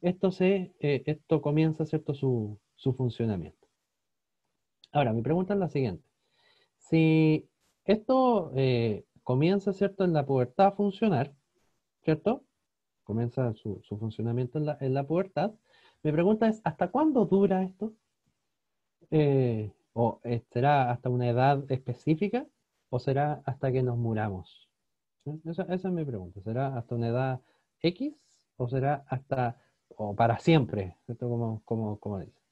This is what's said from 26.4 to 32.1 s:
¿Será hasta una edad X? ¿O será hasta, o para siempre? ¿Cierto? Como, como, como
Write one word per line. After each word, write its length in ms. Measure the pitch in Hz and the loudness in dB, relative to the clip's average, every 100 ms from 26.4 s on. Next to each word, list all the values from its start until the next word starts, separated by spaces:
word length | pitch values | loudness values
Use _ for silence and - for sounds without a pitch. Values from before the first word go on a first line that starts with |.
¿Será 340 | 98 117 135 131 | -8 -4 -4 -6
hasta 160 | 113 | -6
una 140 | 120 117 | -4 -2
edad 320 | 120 131 127 _ _ _ _ | 0 -2 -4 _ _ _ _
X? 340 | 165 180 277 294 _ _ _ _ | -4 -2 -8 -10 _ _ _ _
¿O 120 | 123 | -4
será 360 | 131 135 143 - | -2 -2 -4 -4
hasta, 480 | 120 - 135 123 - _ _ _ - | -8 -6 -4 -4 -6 _ _ _ -10
o 180 | 104 | -8
para 240 | 104 117 117 | 0 2 2
siempre? 580 | - 165 120 101 95 - - | 4 4 4 -4 -6 -10 -14
¿Cierto? 220 | 120 123 | -8 -4
Como, 340 | 120 117 110 | -2 -4 -6
como, 340 | - 113 110 107 | -6 -4 -4 -6
como 220 | 104 | -8